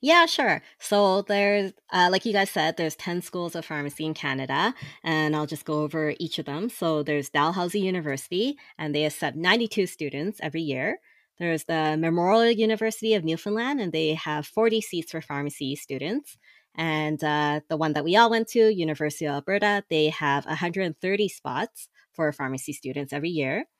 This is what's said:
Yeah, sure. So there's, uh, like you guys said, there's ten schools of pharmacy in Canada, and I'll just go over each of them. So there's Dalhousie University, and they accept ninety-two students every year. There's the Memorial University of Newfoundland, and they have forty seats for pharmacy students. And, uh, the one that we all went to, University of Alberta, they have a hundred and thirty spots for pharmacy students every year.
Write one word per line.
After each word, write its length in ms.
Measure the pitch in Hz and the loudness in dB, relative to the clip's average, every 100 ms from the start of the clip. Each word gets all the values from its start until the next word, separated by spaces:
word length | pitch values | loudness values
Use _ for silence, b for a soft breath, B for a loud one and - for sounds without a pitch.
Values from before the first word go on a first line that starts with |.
Yeah, 220 | 262 339 | 6 6
sure. 380 | 339 - 254 156 B B | 6 4 2 2 B B
So 440 | - 208 202 190 | 0 4 6 4
there's, 500 | 196 202 202 202 196 - _ | 2 2 4 2 0 -6 _
uh, 160 | 185 180 | 4 4
like 140 | 190 | 4
you 80 | 233 | 2
guys 180 | 202 196 | 2 2
said, 260 | - 156 165 | 2 0 0
there's 200 | 165 151 | -4 -4
ten 240 | - 175 | -6 -6
schools 340 | 180 180 170 | -6 -8 -6
of 120 | 165 160 | -8 -8
pharmacy 400 | 151 143 - 160 | -6 -6 -6 -6
in 80 | |
Canada, 600 | 156 143 135 135 135 196 262 B B | -4 -4 -4 -2 0 0 -2 B B
and 320 | - 156 156 151 | -2 0 2 0
I'll 100 | 151 | -2
just 200 | 156 - | -6 -4
go 160 | 151 | -2
over 320 | 151 160 156 139 | -2 -2 -2 -2
each 200 | 165 - | -6 -6
of 80 | 147 | -6
them. 240 | 143 220 | -6 -6
So 320 | - 170 156 | -2 0 0
there's 260 | 147 147 139 | 0 -2 0
Dalhousie 520 | 151 151 185 175 208 | 2 2 2 -2 0
University, 760 | 190 185 151 135 - 180 240 285 B - | 0 -2 -2 -6 -4 -2 -2 -4 B -8
and 160 | 156 | -4
they 100 | 147 | 0
accept 320 | 151 - 151 131 | 0 0 -6 -2
ninety-two 500 | 175 220 226 - 185 | 2 2 2 0 -2
students 540 | - 151 139 170 208 | -2 -8 -4 -6 -6
every 200 | 170 151 | -6 -6
year. 380 | 160 135 156 339 b b b _ | -4 -2 -2 -4 b b b _
There's 260 | 175 160 | -2 -2
the 320 | - 165 156 156 | -2 0 0 2
Memorial 520 | 165 170 175 220 233 | 2 2 4 6 4
University 640 | 226 220 220 220 220 220 | 4 2 2 -2 -2 0
of 100 | 214 | 2
Newfoundland, 560 | 160 165 - 214 240 285 | 2 -4 -2 -2 -2 -2
and 120 | 190 | -2
they 220 | 160 156 | 0 0
have 320 | 160 - 151 151 | -2 -2 -4 -4
forty 340 | - 226 220 | 2 2 2
seats 320 | 214 180 156 | -2 -8 -6
for 80 | 160 | -10
pharmacy 560 | - 143 143 - 139 143 | -8 -6 -6 -6 -6 -6
students. 600 | - 135 139 240 294 - b b b | -8 -6 -4 -6 -6 -20 b b b
And, 480 | - 165 156 151 151 | -6 -2 0 -2 -2
uh, 380 | 151 147 147 147 - | 0 2 2 0 -2
the 80 | 156 | -2
one 180 | 156 | -2
that 100 | 151 | -2
we 120 | 147 190 | 2 6
all 140 | 233 | 6
went 180 | 226 226 | 4 0
to, 240 | 240 220 | 4 4
University 540 | 202 160 151 151 - 156 | 4 -2 -2 -4 -4 -4
of 80 | |
Alberta, 500 | 143 139 202 208 202 202 | -4 -2 0 2 0 0
they 180 | 160 151 | 2 2
have 380 | 151 151 143 - | 2 0 0 0
a 80 | |
hundred 300 | 151 175 175 | -4 -2 -2
and 140 | 185 151 | -4 -4
thirty 300 | 185 202 208 | -4 0 -2
spots 600 | - - 131 214 - - b b | -2 -8 -4 -6 -8 -20 b b
for 200 | - 156 | -2 -2
pharmacy 400 | 147 135 131 - | -2 -4 -6 -8
students 400 | 143 135 131 143 | -10 -8 -6 -6
every 180 | 143 160 | -4 -4
year. 360 | 165 135 160 320 | -2 -2 -2 -6